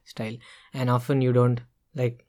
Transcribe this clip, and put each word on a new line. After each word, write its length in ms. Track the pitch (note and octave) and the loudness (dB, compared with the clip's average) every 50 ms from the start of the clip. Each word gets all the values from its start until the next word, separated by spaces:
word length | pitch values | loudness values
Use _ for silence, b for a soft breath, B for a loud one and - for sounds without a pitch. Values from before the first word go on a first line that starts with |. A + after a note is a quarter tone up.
| _ | _
style. 300 | - - - A2+ A2 A2+ B2 b b b b b b b | -20 -12 -10 -10 -10 -10 -12 b b b b b b b
And 160 | C3+ B2+ B2 | -4 0 0
often 320 | B2 A#2+ A#2+ - C#3+ C3+ | 0 0 0 0 0 2
you 120 | C3 B2+ B2 | 2 2 4
don't, 260 | B2 B2 B2 B2 A#2+ - _ _ _ _ _ - | 4 4 4 2 0 -4 _ _ _ _ _ -6
like, 300 | C#3 B2+ A#2+ A#2+ - _ | -4 -4 -4 -4 -6 _